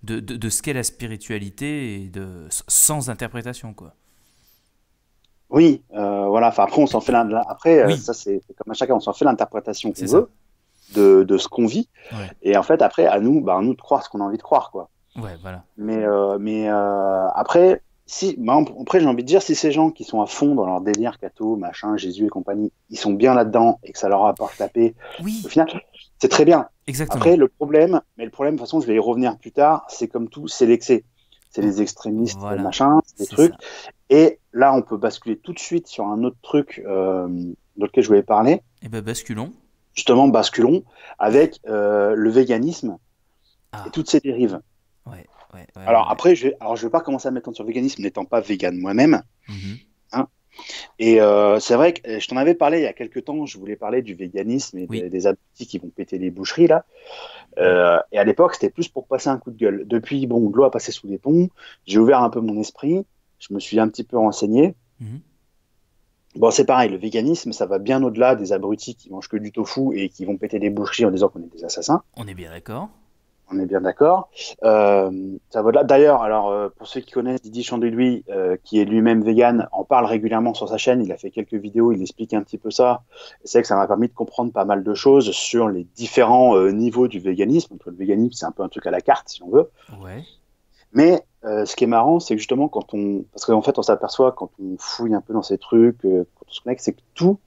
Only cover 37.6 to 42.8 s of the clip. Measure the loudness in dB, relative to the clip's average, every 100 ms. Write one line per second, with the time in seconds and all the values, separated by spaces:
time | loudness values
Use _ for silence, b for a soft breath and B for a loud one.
37.6 | _ -8 -2 2 4 4 4 2 4 2
38.6 | _ _ -12 -10 -8 -10 -8 -10 -10 -14
39.6 | _ _ _ -10 2 4 6 4 0 2
40.6 | 2 2 -2 B B B 2 4 4 0
41.6 | -8 -2 0 2 2 2 2 4 2 0
42.6 | -2 -4